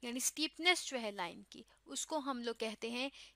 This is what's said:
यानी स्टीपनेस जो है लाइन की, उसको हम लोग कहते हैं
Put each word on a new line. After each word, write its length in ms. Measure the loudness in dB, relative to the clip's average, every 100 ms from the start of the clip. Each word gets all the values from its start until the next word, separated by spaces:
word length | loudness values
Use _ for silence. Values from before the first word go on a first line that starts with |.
यानी 160 | -4 0
स्टीपनेस 680 | 0 2 -2 4 4 6 2
जो 100 | 0
है 180 | -2 -2
लाइन 300 | -4 -4 -14
की, 140 | -16 -16 -20 -8
उसको 300 | -6 0 0
हम 240 | 0 0
लोग 140 | -2 0
कहते 300 | -2 -2 -4
हैं 200 | -2 -2 -4 -18